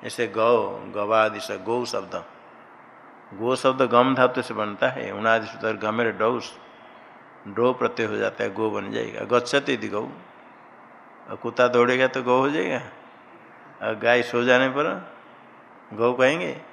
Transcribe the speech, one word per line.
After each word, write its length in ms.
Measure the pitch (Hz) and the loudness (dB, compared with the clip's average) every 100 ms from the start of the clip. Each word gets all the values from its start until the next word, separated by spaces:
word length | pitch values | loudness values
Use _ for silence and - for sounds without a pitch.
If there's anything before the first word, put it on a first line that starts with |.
| - | -12
ऐसे 220 | - 113 | -6 -4
गौ, 420 | 101 113 120 101 | 0 4 4 2
गवादि 680 | 98 101 101 104 110 110 104 | -6 -10 -6 0 2 2 0
श-, 120 | - | -8
गौ 340 | 104 92 120 120 | -8 -4 -4 -2
शब्द, 380 | 101 92 90 - - - - - - - - - - - | -6 -8 -12 -12 -20 -20 -20 -20 -20 -20 -20 -20 -20 -20
गो 220 | 98 117 127 | -8 -2 2
शब्द 260 | 135 131 | 2 2
गम 340 | 127 120 131 131 | 4 6 4 4
धातु 260 | 127 131 | 2 2
से 120 | 120 | -6
बनता 360 | 107 104 101 131 | -4 -6 0 -2
है, 220 | 135 113 | -2 -8
उणादि 360 | 101 110 113 104 | -2 2 2 0
सूत्र 260 | - 113 | -6 -4
गमेर 380 | 110 107 110 117 | -2 -4 0 -2
डौस, 460 | 98 110 123 - - - - - - - - - - - | 2 0 0 -6 -16 -20 -20 -20 -20 -20 -20 -20 -20 -12
डो 260 | 98 123 | 0 0
प्रत्यय 320 | 127 123 - 110 | 2 -2 -2 -4
हो 120 | 107 | -2
जाता 260 | 104 - | -4 -2
है, 100 | 107 | -6
गो 160 | 104 110 | -2 -4
बन 220 | 104 101 | -4 -6
जाएगा। 460 | 110 113 110 107 123 | -6 -6 -8 2 2
गच्छति 360 | 120 143 139 | 2 -2 0
इति 140 | 127 107 | -4 -2
गौ, 200 | 101 120 147 - - - - - - - - - - - | -6 -8 -12 -20 -20 -20 -20 -20 -20 -20 -20 -20 -20 -16
और 60 | 101 | -10
कुत्ता 320 | 120 113 123 | -8 2 2
दौड़ेगा 400 | 120 120 123 131 | 6 4 4 2
तो 160 | 131 | 0
गौ 160 | 123 127 | 0 2
हो 100 | 135 | 2
जाएगा, 320 | 151 185 131 120 - - - - - - - - - 110 | -2 -2 -4 -8 -18 -20 -20 -20 -20 -20 -20 -20 -10 -6
और 80 | 110 | -2
गाय 260 | 117 123 | 2 2
सो 220 | 117 120 | 2 0
जाने 260 | 120 127 131 | 4 4 4
पर 440 | 131 156 190 - - - - - - - - - | 0 -2 -4 -10 -20 -20 -20 -20 -20 -20 -20 -16
गौ 200 | 107 120 | 0 0
कहेंगे। 480 | 123 131 160 175 135 - | 4 4 2 -4 -8 -14